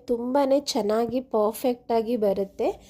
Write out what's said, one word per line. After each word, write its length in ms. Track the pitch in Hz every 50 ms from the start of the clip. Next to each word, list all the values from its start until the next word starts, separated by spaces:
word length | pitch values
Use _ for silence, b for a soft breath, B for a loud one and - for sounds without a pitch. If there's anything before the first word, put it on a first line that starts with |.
| -
ತುಂಬಾನೇ 520 | - 240 233 240 247 254 285 285 269 269 294 285
ಚೆನ್ನಾಗಿ 540 | - - 254 202 202 214 226 240 226 233 262 254 -
ಪರ್ಫೆಕ್ಟಾಗಿ 840 | - 220 208 208 220 - - 254 247 240 - - 233 226 220 220 247
ಬರುತ್ತೆ. 520 | 226 214 202 190 202 196 190 - - 226 339 427 B B